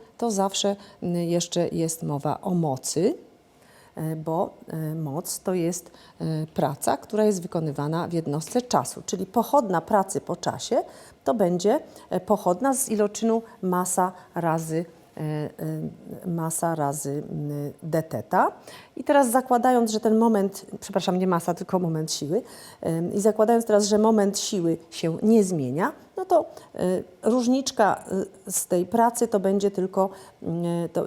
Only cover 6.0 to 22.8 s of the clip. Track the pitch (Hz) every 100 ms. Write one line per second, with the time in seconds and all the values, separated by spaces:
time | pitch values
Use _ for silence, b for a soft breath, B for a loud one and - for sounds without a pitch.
6 | B - 165 156 160 - 147 151 - -
7 | - 208 214 190 175 175 160 143 147 165
8 | 170 170 160 147 160 247 247 143 127 -
9 | - 190 190 240 226 285 220 175 165 220
10 | 190 139 - 180 - 131 - 254 - B
11 | B - - 247 180 175 202 254 B B
12 | - 180 185 202 180 180 269 254 - 214
13 | 208 208 226 226 226 B 185 180 180 -
14 | 185 185 B - 165 160 160 160 170 -
15 | - - 156 151 147 - 160 156 160 -
16 | - - 190 170 160 160 170 160 143 147
17 | 143 143 - 151 147 147 143 - 165 160
18 | 160 110 - 185 311 - B B B -
19 | 262 285 254 254 254 247 254 247 226 214
20 | 226 220 233 214 196 190 - - - 196
21 | 180 180 185 170 175 170 180 190 175 160
22 | 160 - 147 190 B B B B